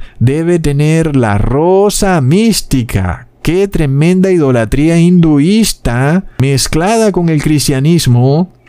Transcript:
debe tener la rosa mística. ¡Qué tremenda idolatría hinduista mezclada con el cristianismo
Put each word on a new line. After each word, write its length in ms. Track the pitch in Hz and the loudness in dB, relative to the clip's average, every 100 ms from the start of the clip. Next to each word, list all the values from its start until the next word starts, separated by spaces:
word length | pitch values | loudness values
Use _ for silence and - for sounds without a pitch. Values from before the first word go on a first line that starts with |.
| - - | -8 -2
debe 400 | 120 151 165 175 | -2 0 0 -2
tener 580 | 151 143 151 160 165 135 | 0 0 0 0 0 0
la 200 | 113 101 | 0 0
rosa 840 | 104 135 170 190 202 - 196 175 | 0 0 2 2 0 0 0 0
mística. 1040 | 127 185 226 180 - 131 117 101 92 - - _ | 2 2 2 -2 -2 -4 -2 -4 -4 -6 -12 _
¡Qué 260 | - 180 196 | -4 -2 -2
tremenda 640 | 165 147 139 165 185 190 | -2 -2 0 0 2 2
idolatría 680 | 180 139 120 110 131 156 165 | 2 2 0 0 0 2 2
hinduista 1300 | 170 180 165 143 160 214 214 - 127 120 139 180 - - | 4 4 4 2 2 0 0 -4 -4 -2 -2 -2 -4 -4
mezclada 720 | 135 139 - 156 185 226 214 | -2 -2 -2 -2 0 0 0
con 160 | 180 170 | 0 0
el 140 | 156 | 0
cristianismo 1120 | 151 151 - 135 147 170 127 120 123 151 180 - | 0 -2 -2 0 0 2 2 2 2 0 -2 -8